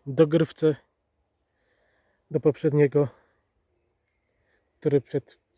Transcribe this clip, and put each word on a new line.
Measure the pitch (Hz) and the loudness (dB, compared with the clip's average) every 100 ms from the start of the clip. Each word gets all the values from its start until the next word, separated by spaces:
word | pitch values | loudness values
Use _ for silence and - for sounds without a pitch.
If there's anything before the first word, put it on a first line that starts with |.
| 139 | -4
dogrywce | 131 151 160 160 - 156 135 _ _ _ _ _ _ _ _ _ _ _ _ _ _ - | 0 2 2 -2 -2 -2 -2 _ _ _ _ _ _ _ _ _ _ _ _ _ _ -8
do | 147 | -2
poprzedniego, | 156 - 160 147 139 143 135 - _ _ _ _ _ _ _ _ _ _ _ _ _ _ _ _ | -2 0 0 2 2 0 -4 -8 _ _ _ _ _ _ _ _ _ _ _ _ _ _ _ _
który | 151 143 | -2 -2
przed | - 139 - - _ | -2 -10 -12 -20 _